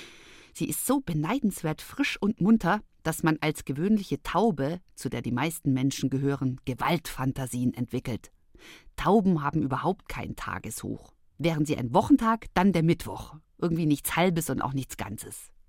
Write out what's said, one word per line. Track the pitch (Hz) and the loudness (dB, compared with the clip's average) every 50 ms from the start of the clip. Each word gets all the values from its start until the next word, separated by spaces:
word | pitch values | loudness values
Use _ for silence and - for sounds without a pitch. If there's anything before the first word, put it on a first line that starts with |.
| - - - - - - - - - - | -18 -20 -20 -20 -20 -20 -20 -20 -20 -20
Sie | _ - 165 - | _ -6 -4 -4
ist | - - - | -4 -4 0
so | - 269 285 | 0 0 0
beneidenswert | - - 160 151 151 165 240 277 - 196 - - - 156 156 - | 0 -2 -2 -2 0 0 0 0 0 -2 -2 -2 -4 -4 -4 -4
frisch | - - - - 277 - - - | -8 -10 -4 -2 -2 -2 -2 -2
und | 208 202 - - | -2 -2 0 2
munter, | 165 214 226 220 - 170 196 214 - _ _ _ | 4 4 6 6 4 2 0 0 -2 _ _ _
dass | - 160 156 - | -4 -4 -4 0
man | - 160 156 - | 2 2 2 2
als | 151 156 156 - - | 0 -2 -2 -4 -8
gewöhnliche | - 135 139 175 214 220 202 185 - 143 - | -8 -4 -2 2 2 2 0 0 -4 -6 -6
Taube, | - - - 175 214 233 165 139 135 147 175 180 - _ _ | -4 -2 0 2 2 2 2 0 -2 -4 -4 -6 -10 _ _
zu | - - 123 | -10 -8 -6
der | 120 120 | -6 -4
die | 113 120 | -4 -4
meisten | 120 123 143 165 - - - 143 | -2 -2 -2 -2 -4 -2 0 0
Menschen | 131 131 131 139 - - - 131 | 2 2 2 0 0 -2 -2 -2
gehören, | 135 135 139 139 139 - 135 127 127 131 - | -2 0 0 -2 0 0 -2 -4 -4 -4 -6
Gewaltfantasien | 135 123 - - 139 175 160 - - - - 131 135 - - 131 123 - 123 123 123 - | -8 -6 -2 0 0 0 0 -2 -8 -8 -4 -4 -4 -2 -4 -6 -6 -4 -2 0 -2 -2
entwickelt. | - 123 - - 131 - 135 113 - - - _ _ _ _ - - - - - - _ - - | -2 -6 -6 -4 -6 -4 -6 -6 -8 -10 -14 _ _ _ _ -20 -20 -20 -20 -20 -20 _ -14 -10
Tauben | - - 160 196 226 185 190 175 151 | -2 2 4 4 6 6 4 2 2
haben | 139 147 - 156 | 0 0 0 0
überhaupt | - 131 131 131 - 165 202 - _ - | 0 0 -2 -2 -2 -2 -2 -4 _ -12
kein | - - - - - | -12 -10 -10 -10 -10
Tageshoch. | - - - - - - 107 - - - 101 107 - - - _ _ _ _ _ | -10 -8 -8 -8 -8 -8 -10 -12 -10 -8 -8 -8 -10 -12 -20 _ _ _ _ _
Wären | - 143 170 165 151 151 | -2 -2 0 2 0 0
sie | 147 147 | 0 0
ein | - 127 113 | 0 0 2
Wochentag, | 127 185 - - 294 - 226 226 226 220 - - - | 2 2 8 8 8 8 8 2 0 0 -4 -2 2
dann | - 185 202 | 4 4 6
der | 170 165 | 4 6
Mittwoch. | 156 165 165 - - 104 95 - - - - 156 - _ _ - | 4 4 4 2 0 -8 -10 -10 -12 -14 -16 -20 -20 _ _ -4
Irgendwie | - 170 165 165 165 | -2 0 0 2 2
nichts | 151 147 - - - - | 2 2 2 0 -2 2
Halbes | 165 175 190 165 165 156 - | 2 4 4 4 2 0 -2
und | 135 - | -2 -2
auch | - 135 | -2 -2
nichts | 135 135 127 - - | -2 -4 -6 -6 -10
Ganzes. | - - 98 104 - - - - - - - _ - - | -10 -10 -10 -10 -10 -12 -14 -14 -16 -18 -20 _ -20 -20